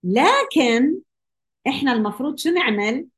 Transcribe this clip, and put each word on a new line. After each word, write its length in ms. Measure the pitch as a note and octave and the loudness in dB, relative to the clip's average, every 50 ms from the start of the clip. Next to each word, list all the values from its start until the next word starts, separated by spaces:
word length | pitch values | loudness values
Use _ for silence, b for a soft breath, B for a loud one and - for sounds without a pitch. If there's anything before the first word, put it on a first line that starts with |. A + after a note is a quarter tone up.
| - | -4
لكن 960 | F3+ F#3+ A#3 D4 F#4+ C5+ C#5 C5 - - D#4 B3+ A#3+ A3+ A#3 B3+ D4 D#4+ F#4+ - _ _ _ _ _ _ _ _ _ _ _ _ - | -2 0 2 4 4 4 2 0 0 2 2 2 4 4 2 2 2 0 -4 -8 _ _ _ _ _ _ _ _ _ _ _ _ -6
إحنا 240 | C#4 - C#4 C4+ | -4 -2 0 0
المفروض 460 | B3 A3+ G#3+ G#3 F#3+ - B3+ D4 - - | 0 0 0 -2 -4 -4 -6 -6 -6 -4
شو 120 | - D#4+ | -2 -2
نعمل؟ 560 | E4+ F4+ D#4 B3 G#3+ G#3 G#3 G#3+ A#3 C4+ E4+ - _ | 0 0 0 0 0 0 -2 -2 -2 -4 -8 -10 _